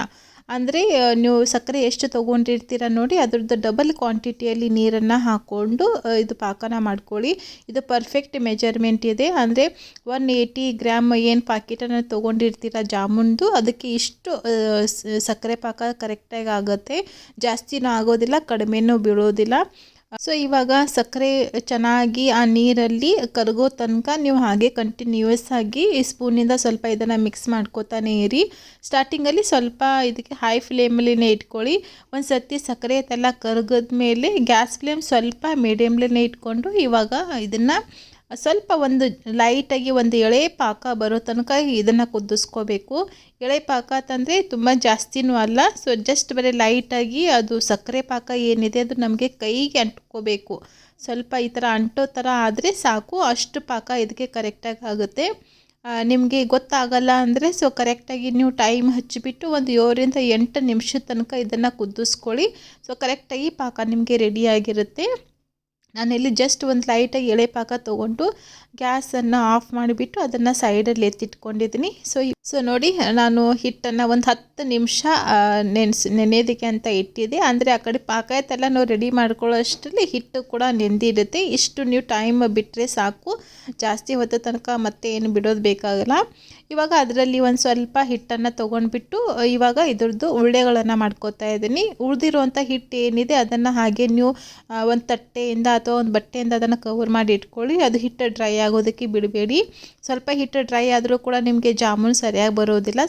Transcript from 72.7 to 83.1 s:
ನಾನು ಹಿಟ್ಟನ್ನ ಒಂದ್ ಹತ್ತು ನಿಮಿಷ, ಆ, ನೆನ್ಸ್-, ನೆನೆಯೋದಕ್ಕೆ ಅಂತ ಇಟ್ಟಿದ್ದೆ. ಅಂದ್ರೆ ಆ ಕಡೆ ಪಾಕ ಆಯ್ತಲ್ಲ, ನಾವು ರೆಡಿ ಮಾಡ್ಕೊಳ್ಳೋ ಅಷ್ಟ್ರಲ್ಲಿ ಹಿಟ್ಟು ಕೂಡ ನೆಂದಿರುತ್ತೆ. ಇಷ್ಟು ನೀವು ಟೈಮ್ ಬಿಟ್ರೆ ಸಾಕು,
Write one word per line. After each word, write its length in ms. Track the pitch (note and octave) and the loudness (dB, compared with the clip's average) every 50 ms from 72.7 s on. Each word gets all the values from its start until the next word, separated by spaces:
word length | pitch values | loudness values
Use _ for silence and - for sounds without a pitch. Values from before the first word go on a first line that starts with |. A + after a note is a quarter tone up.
| B3 B3 C#4 F4 F#4 F4+ B3 G#3 | 0 2 2 0 0 0 0 2
ನಾನು 400 | A3 A#3+ A#3 A#3 A#3 A#3 A#3 A#3 | 2 2 4 4 4 4 4 2
ಹಿಟ್ಟನ್ನ 500 | B3 A#3+ B3 B3 A#3+ - - A#3+ A#3 A#3 A#3+ | 2 0 -2 -6 -6 -4 -8 -6 -2 -2 0
ಒಂದ್ 200 | A#3 A#3+ B3 A#3+ | 2 2 2 2
ಹತ್ತು 420 | B3+ A#3+ A#3+ - _ _ - D4 C4 | 2 0 -2 -4 _ _ -8 -6 -2
ನಿಮಿಷ, 380 | A#3+ A#3 A#3 A#3 - - - | 0 0 0 0 -2 -2 0
ಆ, 560 | D4+ D#4+ - F#2+ - G#3+ G#3 G3+ G#3 G#3 G#3 | 0 0 0 2 2 2 4 4 4 2 2
ನೆನ್ಸ್-, 500 | G#3 G3+ G3 A3 A3 G#3 A3 - - F#3+ | 0 0 2 2 2 2 0 0 -2 -2
ನೆನೆಯೋದಕ್ಕೆ 540 | G3+ A3 A3 G#3+ A3+ A#3 A#3 A#3+ A#3 A#3 A#3+ | 0 2 2 4 4 2 2 0 -2 -4 -2
ಅಂತ 220 | A3+ A3 A3 - A3+ | -4 -4 -4 -4 -2
ಇಟ್ಟಿದ್ದೆ. 500 | G#3 F#3+ F#3+ F#3+ - A3+ A3 A3 C#4 F4 | -2 -2 -2 -4 -4 -6 -4 -4 0 0
ಅಂದ್ರೆ 340 | G4+ C4+ A#3+ B3 B3 C4 | 2 2 2 2 2 2
ಆ 60 | B3 A3+ | 2 0
ಕಡೆ 200 | - A#3 A3+ C4 | 0 -2 -4 -4
ಪಾಕ 340 | - - A3 A3+ A3 - B3+ | -4 -2 -4 -4 -2 -2 -2
ಆಯ್ತಲ್ಲ, 280 | C4+ C4+ - C4+ B3 C4 C4+ | -4 -2 -4 -4 -2 -2 0
ನಾವು 160 | C4 B3+ B3+ | 2 2 2
ರೆಡಿ 240 | A#3 A3+ G#3 A#3 B3 | 2 0 0 0 0
ಮಾಡ್ಕೊಳ್ಳೋ 480 | B3 B3 A#3 A3 A3+ A3+ A#3 A#3 A#3 A#3 | 2 2 2 2 0 0 0 0 2 2
ಅಷ್ಟ್ರಲ್ಲಿ 480 | A#3 - - - - C#4+ F#4 A#4 F#4+ | 0 -2 -4 -8 -8 -4 0 0 0
ಹಿಟ್ಟು 380 | - - B3 A#3+ _ - C4 B3+ | 0 -2 -6 -8 _ -10 -10 -8
ಕೂಡ 200 | - - A#3 B3 B3+ | -6 -4 -2 -2 0
ನೆಂದಿರುತ್ತೆ. 680 | A#3+ A3 G#3+ G#3 G#3 G#3+ A3+ A#3 G#3+ G#3 G#3 G#3 - E4+ | 0 2 0 0 0 2 2 2 2 2 0 0 0 -4
ಇಷ್ಟು 440 | F#4+ F4+ - C4 - - - C#4 C4+ | -2 -2 -2 -2 -2 -4 -4 -6 -4
ನೀವು 240 | B3 B3 B3+ B3+ - | 0 0 -2 -2 -2
ಟೈಮ್ 360 | A#3+ G#3+ A3 A#3 A#3+ B3 B3 A3+ | -4 -2 0 0 2 2 2 2
ಬಿಟ್ರೆ 400 | G#3 A3 G#3 - - A#3 A#3+ B3+ | 0 -2 -4 -4 -4 -6 -4 -4
ಸಾಕು, 520 | - A#3 G3+ G3+ | -2 -2 -2 -2